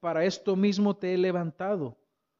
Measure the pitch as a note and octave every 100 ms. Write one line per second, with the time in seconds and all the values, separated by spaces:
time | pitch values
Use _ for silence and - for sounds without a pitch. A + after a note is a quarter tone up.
0 | E3+ D#3+ F#3 - G3+ F#3+ G3+ G3 G3+ G3+
1 | F#3 F#3 F#3 F3 E3 - F#3+ G3+ B2+ -
2 | _ _ _